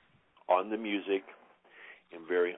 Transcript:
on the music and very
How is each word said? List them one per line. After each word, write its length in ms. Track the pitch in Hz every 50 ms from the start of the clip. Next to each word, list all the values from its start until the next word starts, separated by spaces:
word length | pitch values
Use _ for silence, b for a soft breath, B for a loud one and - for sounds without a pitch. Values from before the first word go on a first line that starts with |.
| _ _ _ _ _ _ _ _ - -
on 180 | 90 90 95 107
the 80 | 110
music 460 | 110 113 107 101 98 90 98 98 98 - - - - - - - _ b b b b b b b b b _ 82
and 160 | 85 82 80
very 260 | 90 90 87 90 90